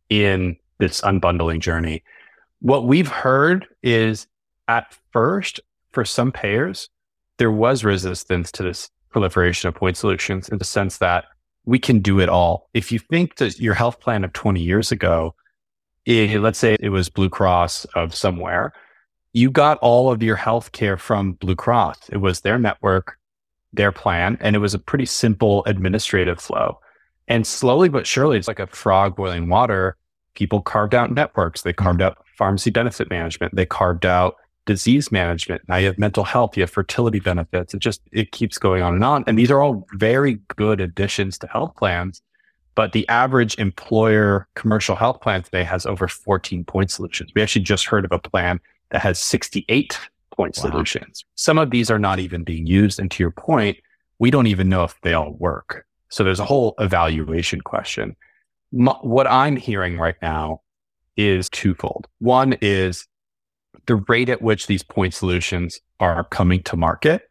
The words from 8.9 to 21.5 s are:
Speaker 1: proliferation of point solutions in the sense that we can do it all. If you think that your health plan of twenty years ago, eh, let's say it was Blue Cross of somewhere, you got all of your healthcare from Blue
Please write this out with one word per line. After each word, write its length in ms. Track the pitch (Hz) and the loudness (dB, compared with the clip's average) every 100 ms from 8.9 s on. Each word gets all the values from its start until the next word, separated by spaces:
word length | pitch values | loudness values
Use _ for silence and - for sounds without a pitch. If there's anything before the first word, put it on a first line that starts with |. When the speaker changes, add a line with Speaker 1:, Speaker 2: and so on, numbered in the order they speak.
| _ _ | _ _
Speaker 1:
proliferation 580 | 117 95 95 87 87 90 | 0 0 2 2 0 -4
of 80 | - | -2
point 220 | 92 87 | -2 0
solutions 500 | 104 92 - 95 - | -2 -2 -4 -6 -6
in 100 | 104 | -8
the 60 | |
sense 360 | 95 104 98 - | -4 -2 -2 0
that 260 | 90 87 - _ _ _ - | 0 0 -2 _ _ _ 0
we 140 | 127 | 0
can 200 | - 113 | 4 2
do 220 | 98 95 | 4 4
it 80 | 87 | 4
all. 400 | 87 87 82 - | 4 2 0 -4
If 200 | 117 - | -6 -4
you 60 | 113 | -6
think 360 | - 165 175 - | -2 0 0 -2
that 220 | 117 - | -4 0
your 140 | 117 | 0
health 260 | 95 117 - | 2 0 -2
plan 240 | - 110 | -4 -2
of 80 | 95 | -4
twenty 300 | - 107 95 | -2 0 0
years 320 | 82 101 113 | 2 0 0
ago, 420 | 104 90 82 80 - _ _ _ _ _ _ - | 0 2 0 -2 -8 _ _ _ _ _ _ 0
eh, 300 | 113 104 107 | 2 4 2
let's 200 | 110 104 | 0 2
say 180 | 117 107 | 2 2
it 100 | 104 | 2
was 200 | 98 87 | -2 -2
Blue 200 | - 95 | 0 0
Cross 560 | - 95 90 85 - - 87 | 2 2 4 2 -4 -6 -4
of 200 | 82 - | -4 -2
somewhere, 560 | 98 87 87 87 92 - _ _ _ _ _ | -2 -2 -4 -4 -4 -10 _ _ _ _ _
you 180 | 117 127 | 2 2
got 260 | 135 147 151 | 4 4 4
all 300 | 120 120 131 | 4 4 4
of 140 | 113 | 0
your 140 | 113 107 | 0 0
healthcare 600 | - 113 - - 104 95 | 0 -2 -4 -4 -2 -2
from 360 | - 107 98 | -2 -2 -2
Blue 240 | 90 92 | -4 -4